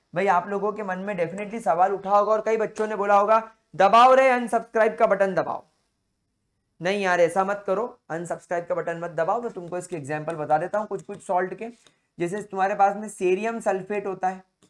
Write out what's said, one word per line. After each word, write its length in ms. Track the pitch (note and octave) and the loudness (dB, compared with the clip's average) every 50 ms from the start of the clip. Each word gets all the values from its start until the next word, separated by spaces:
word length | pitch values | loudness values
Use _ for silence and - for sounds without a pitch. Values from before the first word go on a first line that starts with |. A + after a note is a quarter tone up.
| _ _ - | _ _ -6
भाई 120 | E3+ G3 G3 | -2 0 2
आप 200 | F3+ F3+ F#3+ G3+ | 2 2 0 -2
लोगों 240 | G3+ G3 G3 G#3+ G3+ | -4 -4 -4 -4 -4
के 100 | G#3 G#3+ | -4 -6
मन 160 | F#3+ F#3 F3+ | -8 -8 -8
में 160 | F#3+ G3+ G#3 | -6 -6 -4
definitely 460 | F3 E3+ D#3+ F3+ G3+ G#3 G3 A3 A3+ - | -4 -4 -4 -6 -8 -10 -10 -8 -6 -2
सवाल 300 | F#3+ E3 E3+ F3+ G3 G3 | 0 2 2 2 2 0
उठा 180 | F3+ - F#3+ | -2 -2 2
होगा 220 | G3+ G#3 G#3 G#3 A3 | 4 4 4 4 2
और 80 | G#3+ | 0
कई 160 | G#3+ A3 A3 | 0 0 0
बच्चों 300 | A3 G#3+ G3 G#3+ - G#3+ | 0 0 -2 -4 -4 -4
ने 100 | G#3+ A3 | -4 -2
बोला 180 | F#3+ G3+ G3+ G#3 | -2 2 4 4
होगा, 260 | G3+ G#3 G3+ A3 A3 G#3+ - _ _ _ _ - | 4 6 6 4 2 2 -2 _ _ _ _ 0
"दबाओ 400 | D3+ F#3+ G3 G#3+ A#3 B3 C4 C4 | 2 4 6 8 8 8 10 8
रे 140 | C4 C4 C4+ | 8 6 6
अनसब्सक्राइब 680 | B3 B3 A#3+ G#3+ A#3 A3+ A3+ - - A3+ A3 A3+ A3 | 4 2 0 -2 -2 -2 -2 -2 0 2 2 2 2
का 100 | - A#3 | 2 2
बटन 280 | G3+ G3 F#3+ G3 F#3+ F#3 | 2 4 2 2 0 0
दबाओ।" 300 | E3 C#3+ C3+ - - - _ _ _ _ _ _ _ _ _ _ _ _ _ _ _ _ _ _ _ _ _ _ - | -2 -2 -2 -4 -10 -10 _ _ _ _ _ _ _ _ _ _ _ _ _ _ _ _ _ _ _ _ _ _ -8
नहीं 220 | E3 F3+ G3+ G#3 G3 | -4 -4 -2 -2 0
यार, 180 | F#3 F3+ F3 | 0 2 4
ऐसा 240 | F3 D#3+ E3 F#3+ F#3+ | 4 2 4 2 0
मत 200 | G3 G3+ G3+ G3+ | 0 -2 -4 -4
करो, 200 | - F#3 F#3+ A#3+ B3+ - _ _ - | -4 -2 -2 -4 -6 -10 _ _ -10
अनसब्सक्राइब 560 | D#3 E3 F3 E3 E3 - - - F3+ E3+ E3 | -8 -8 -8 -8 -10 -10 -8 -6 -6 -6 -4
का 80 | - F3+ | -4 -4
बटन 260 | F3 D#3+ E3+ E3+ E3 | -4 -4 -6 -6 -6
मत 100 | E3+ F3 D#3+ | -8 -8 -4
दबाओ। 300 | E3 E3 F3 G#3 - A#3+ | -4 -2 -2 -2 -2 -4
मैं 100 | A3+ F#3+ | -8 -10
तुमको 260 | F#3 F3 E3+ F3+ F3+ | -10 -12 -10 -8 -8
इसके 180 | F3 - F3+ | -8 -8 -10
एग्जांपल 400 | D#3+ C#3 C3 D3+ D#3 D3+ D3+ C3 | -10 -8 -8 -8 -8 -6 -8 -8
बता 220 | D3+ D3+ C#3 D3+ D#3 | -6 -2 0 0 0
देता 200 | F3 - - G#3 | 0 -2 -4 -4
हूँ 80 | G#3+ | -6
कुछ 160 | G#3 G3+ F3 D#3 | -6 -8 -10 -10
कुछ 200 | - G3+ - - | -12 -16 -12 -6
सॉल्ट 320 | - F#3 F3+ F#3 F#3 F#3 | -4 -2 -2 -2 -4 -6
के। 140 | F#3 A3 A#3 A#3 _ _ _ _ _ _ _ _ - | -10 -12 -14 -16 _ _ _ _ _ _ _ _ -6
जैसे 240 | E3+ E3+ F#3+ G#3+ G3+ | -6 -6 -6 -8 -10
तुम्हारे 300 | - G3 F#3+ F#3 G3 G#3 | -8 -4 -2 -2 0 2
पास 220 | F#3+ G3 G3+ G3+ | 2 2 2 2
में 120 | G#3 G#3+ G#3 | -2 -8 -12
सेरियम 520 | - - F#3+ F3+ F#3 G3 G#3+ A3+ A#3 A3+ | -8 -2 0 0 0 0 -2 -4 -4 -4
सल्फेट 460 | - G#3+ F#3+ F#3+ F3+ - G#3 G#3 G3+ | -2 -2 -2 -4 -4 -6 -6 -6 -6
होता 220 | G3+ F#3 F#3 - F#3 | -6 -8 -6 -6 -6
है, 140 | F#3+ F#3 - _ _ _ _ _ | -6 -8 -14 _ _ _ _ _